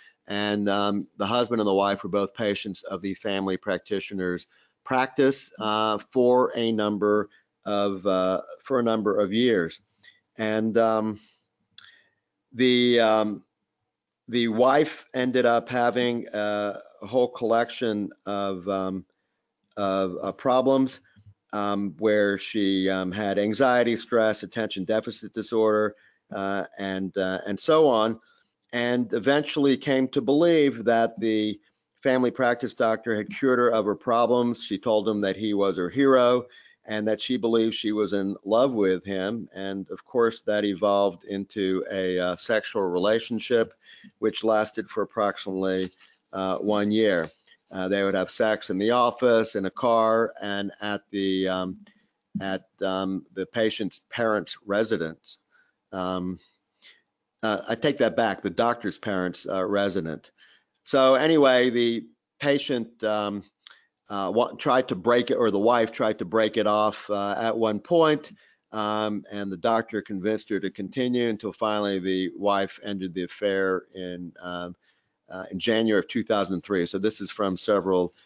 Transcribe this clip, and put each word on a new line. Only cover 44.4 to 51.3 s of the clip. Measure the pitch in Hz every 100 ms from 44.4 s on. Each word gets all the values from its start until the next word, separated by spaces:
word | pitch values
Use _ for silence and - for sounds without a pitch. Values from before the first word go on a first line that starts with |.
lasted | 110 110 107 - 98
for | -
approximately, | 101 - 104 - - 95 95 95 92 - _ _ _
uh, | 95 95 92
one | 104 104 104
year. | 107 110 90 80 - _ _ _
Uh, | 95 92
they | 98
would | 98
have | 95 92
sex | - 110 107 -
in | 92
the | 104
office, | 120 120 117 127 113 110
in | 104 95
a |
car, | - 123 113 110 113 113 -
and | 101 101 101 95
at | 104 101 -
the, | 101 98